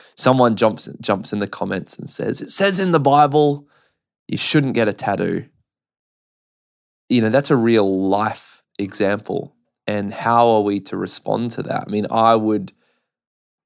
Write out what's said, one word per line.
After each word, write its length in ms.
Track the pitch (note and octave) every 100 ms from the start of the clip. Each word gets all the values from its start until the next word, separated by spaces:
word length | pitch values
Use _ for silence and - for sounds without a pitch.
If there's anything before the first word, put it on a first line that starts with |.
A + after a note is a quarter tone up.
| _ -
someone 400 | C3 C3 B2 G#2+
jumps, 320 | A2+ - - -
jumps 320 | - G2 -
in 60 | G#2
the 80 | G2+
comments 500 | - F#2+ F#2+ - -
and 140 | -
says, 300 | - - -
"It 100 | -
says 300 | - G3 F#3+
in 100 | F#3+
the 80 | E3
Bible, 720 | C#3 C#3+ D3 D3+ D3 C#3+ - _ _ _ _ _ -
you 120 | -
shouldn't 360 | - D#3 C3+
get 140 | A#2 A2
a 40 |
tattoo." 520 | - - G2 F#2 F2+ - _ _ _ _ _ _ _ _ _ _ _ _ _ _ _ -
You 140 | B2
know, 80 | A2
that's 200 | B2+ C#3+
a 60 | C3+
real 520 | A2+ A2+ G2 F#2+ F#2+
life 540 | G2 G#2+ G2+ - - _ -
example. 760 | G2 - G2 G#2 - F#2 - _ _ _ -
And 260 | G#2 G2+
how 360 | - A#2 A#2 A#2+
are 120 | A2
we 180 | G#2 G2+
to 160 | G2 F#2+
respond 560 | F#2+ - - G#2 A#2
to 100 | -
that? 220 | - - -
I 40 |
mean, 160 | G#2 G#2
I 240 | A2+ A2+ A2+
would 360 | G#2+ G#2+ F#2 - _ _ _ _ _ _ _ _